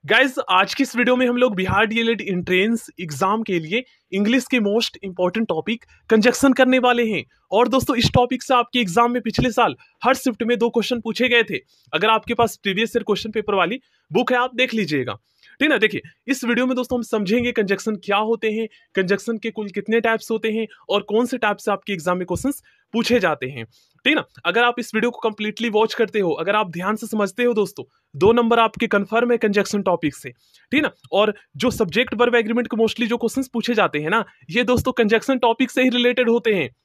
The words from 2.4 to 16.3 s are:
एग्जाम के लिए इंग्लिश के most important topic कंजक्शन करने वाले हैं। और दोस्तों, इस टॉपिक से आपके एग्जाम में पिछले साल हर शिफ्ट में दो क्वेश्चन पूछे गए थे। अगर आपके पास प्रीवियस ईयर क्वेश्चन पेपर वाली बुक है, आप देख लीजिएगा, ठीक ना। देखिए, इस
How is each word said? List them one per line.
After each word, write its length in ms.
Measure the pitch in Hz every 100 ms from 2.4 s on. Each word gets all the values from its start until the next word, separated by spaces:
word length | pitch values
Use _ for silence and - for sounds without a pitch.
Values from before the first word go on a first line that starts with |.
| 175 185 208 233 - -
एग्जाम 420 | 175 139 190 220
के 160 | 214 180
लिए 260 | 156 214 254 _ _
इंग्लिश 340 | 190 208 254 -
के 120 | 247
most 360 | 202 214 226 -
important 420 | 196 180 180 220 226
topic 380 | 160 175 233 _ _ -
कंजक्शन 420 | 220 214 - 277
करने 260 | 262 262 254
वाले 260 | 247 240 226
हैं। 160 | 185 - _ _
और 160 | 196 247
दोस्तों, 280 | 262 262 247
इस 140 | -
टॉपिक 300 | 254 247 254
से 120 | -
आपके 260 | 254 240 247
एग्जाम 320 | 202 180 240
में 80 | 247
पिछले 280 | 226 - 247
साल 240 | 240 220 131 _ _
हर 100 | 233
शिफ्ट 280 | 262 269 214
में 160 | 226 240
दो 100 | 233
क्वेश्चन 300 | 233 208 240
पूछे 280 | 226 - 247
गए 140 | 240
थे। 140 | 220 156 _ _ _
अगर 160 | 160 214
आपके 260 | 220 220
पास 220 | 240 233 -
प्रीवियस 400 | 208 190 226 240
ईयर 60 |
क्वेश्चन 280 | - 196 220
पेपर 240 | 220 208
वाली 260 | 196 175 254 _ _ _
बुक 220 | 175 247
है, 60 | 254
आप 160 | 254
देख 200 | 240 254
लीजिएगा, 440 | 226 170 147 120 101 _ _ _ _
ठीक 80 | 302
ना। 80 | 247
देखिए, 240 | 214 180 160 _
इस 180 | -